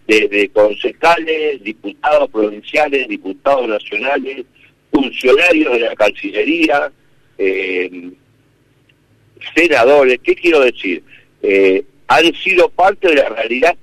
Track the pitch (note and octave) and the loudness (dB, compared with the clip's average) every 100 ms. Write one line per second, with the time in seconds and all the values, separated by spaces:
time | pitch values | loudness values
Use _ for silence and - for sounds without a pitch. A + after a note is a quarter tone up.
0 | - A2 G#2 G2+ G2+ G#2+ G#2 G#2 A#2+ - | -2 0 0 -2 0 2 2 0 -6 -2
1 | E3 E3+ E3 D#3+ D3+ C3+ A2+ A2 - - | 0 0 -2 -4 -4 -6 -10 -12 -14 -6
2 | D3 D3+ C#3 G#2+ G#2+ G#2 - D3 D3+ C#3 | 0 0 0 -2 -4 -4 -6 -2 -2 -2
3 | A#2 G2+ F#2 F#2+ C#3 C#3 A#2 G#2 - - | -4 -8 -10 -6 -2 0 -2 -6 -6 -8
4 | C3+ C#3+ - - - _ _ _ _ - | -4 -4 -6 -12 -16 _ _ _ _ -2
5 | B2+ - B2 C#3 F3 D#3 D3 A#2+ A2+ - | -2 -2 2 4 4 0 0 -2 -2 0
6 | G#2 - G2+ G#2 A2 E3+ D#3+ C#3+ - - | -2 -2 -6 -4 -2 0 0 0 -4 -10
7 | _ _ _ - G2 F#2+ F#2+ F2+ F2+ F2+ | _ _ _ -6 -4 -4 -4 -6 -6 -10
8 | F2 F2+ _ _ _ _ _ _ _ _ | -18 -20 _ _ _ _ _ _ _ _
9 | _ _ _ _ - D#3 E3+ C#3 A#2+ D3 | _ _ _ _ -6 -2 2 4 4 6
10 | C3+ B2 - F#3 F3 D#3+ D#3+ - F#2+ E2+ | 4 2 0 0 2 4 2 0 -6 -8
11 | - - _ _ G2+ G2 G2 F#2+ - _ | -10 -20 _ _ 0 2 2 2 -4 _
12 | - C#3 E3 D3 F#3+ F3+ E3 - F#3 G#3 | 0 2 2 0 -2 2 2 2 0 2
13 | F3+ D3 C3 G#2+ A2+ B2 D#3+ F3 | 2 2 0 -4 -4 0 0 0